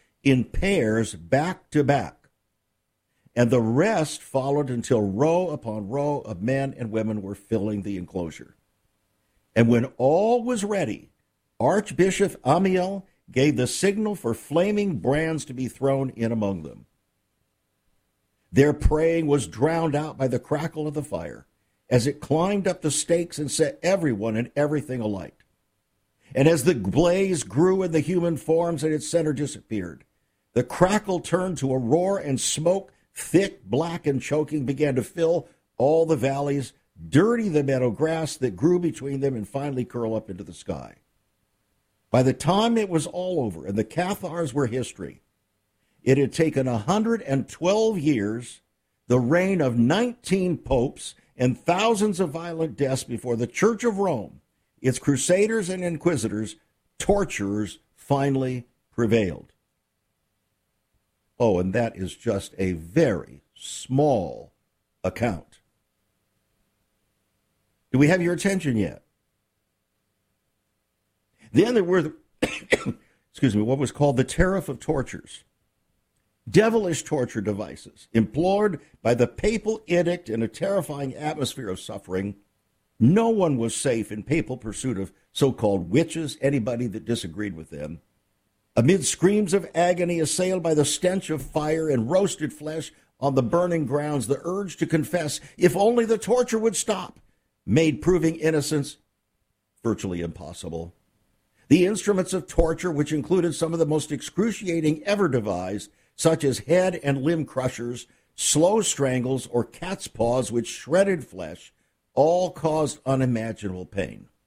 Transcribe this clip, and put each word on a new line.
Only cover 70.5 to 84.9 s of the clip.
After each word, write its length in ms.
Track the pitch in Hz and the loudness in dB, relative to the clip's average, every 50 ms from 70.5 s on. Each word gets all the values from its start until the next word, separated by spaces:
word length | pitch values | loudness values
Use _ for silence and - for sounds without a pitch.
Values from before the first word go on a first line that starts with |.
| _ _ _ _ _ _ _ _ _ _ _ _ _ _ _ _ _ _ - - | _ _ _ _ _ _ _ _ _ _ _ _ _ _ _ _ _ _ -12 -2
Then 220 | - 131 196 240 247 | 2 4 4 4 4
there 100 | 220 180 | 2 2
were, 200 | 170 185 180 147 | 2 2 2 0
the, 120 | 156 - - _ _ _ - - | 0 -4 -12 _ _ _ -6 -6
<coughs> 520 | - - - - - - - - - - - _ _ _ _ _ _ | -6 -6 -6 -4 0 0 0 0 -2 -10 -10 _ _ _ _ _ _
excuse 260 | - - - 127 101 | -6 0 2 2 4
me, 60 | 104 104 | 2 2
what 160 | 113 135 139 | 0 0 0
was 120 | 139 120 | -2 -2
called 280 | - - 143 143 131 120 | 0 0 2 2 2 2
the 40 | 131 | 0
Tariff 460 | - - - 180 185 196 190 - - | 0 2 2 2 2 2 -2 -4 -6
of 120 | 131 - | -10 -8
Tortures. 640 | - - 160 139 123 - - - - - - - _ _ _ _ _ _ _ _ _ _ _ _ _ _ _ _ _ _ _ _ - 117 | -4 -4 -2 -2 -4 -6 -8 -16 -16 -18 -20 -20 _ _ _ _ _ _ _ _ _ _ _ _ _ _ _ _ _ _ _ _ -6 2
Devilish 540 | 98 185 214 226 220 226 202 180 160 - - | 4 4 6 6 4 2 2 0 -2 -4 -4
torture 360 | - 156 143 123 120 - 113 | -4 -2 -2 -2 -2 -2 -4
devices 680 | 95 104 101 98 104 73 69 - - - - - - _ - | -2 -2 -2 -4 -6 -10 -12 -16 -18 -20 -20 -20 -8 _ 2
employed 680 | 113 110 - - 139 175 185 196 202 208 208 170 139 - _ _ _ | 2 2 2 2 0 0 2 2 2 2 0 -2 -4 -12 _ _ _
by 140 | - 113 123 | 0 0 2
the 140 | 120 120 117 | 2 2 0
papal 520 | - - - 214 233 214 - 214 220 220 - | -2 -2 -2 -2 -2 -2 -2 -2 -4 -4 -2
edict 420 | - 175 175 170 170 175 - - - | 0 0 2 2 0 -2 -4 -6 -6
in 140 | 110 113 113 | -4 -4 -4
a 60 | 107 | -4
terrifying 680 | - - 160 196 202 190 151 - 147 143 139 131 120 | -6 -6 -4 -2 -2 -2 -2 -4 -6 -8 -8 -8 -8
atmosphere 540 | - 151 151 156 147 131 110 - - 127 98 | -6 -6 -6 -4 -4 -6 -6 -6 -8 -10 -10
of 100 | 92 92 | -10 -10
suffering. 560 | - - 107 98 - - 92 92 98 101 101 - _ _ _ _ _ _ _ _ _ _ _ - | -10 -12 -14 -14 -10 -6 -6 -4 -4 -4 -8 -10 _ _ _ _ _ _ _ _ _ _ _ 2
No 300 | 110 127 180 220 226 233 | 4 6 6 6 4 2
one 280 | 226 208 185 160 139 117 | 2 2 2 2 2 0
was 180 | 113 113 - | -2 -2 -4
safe 340 | - - 139 120 113 101 - | -2 0 0 0 0 -2 -4
in 140 | 104 107 95 | -8 -8 -4
papal 320 | 117 147 165 151 - 131 | -2 -2 -2 -2 -4 -8
pursuit 420 | 113 - 110 101 - - 131 | -10 -10 -10 -10 -6 -6 -6